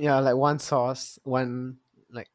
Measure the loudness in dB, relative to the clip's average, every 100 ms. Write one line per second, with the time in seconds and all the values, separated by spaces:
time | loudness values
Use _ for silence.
0 | 2 4 4 4 2 0 0 0 0 -4
1 | -10 -14 -4 -2 -2 -6 -10 -14 _ _
2 | _ -16 -16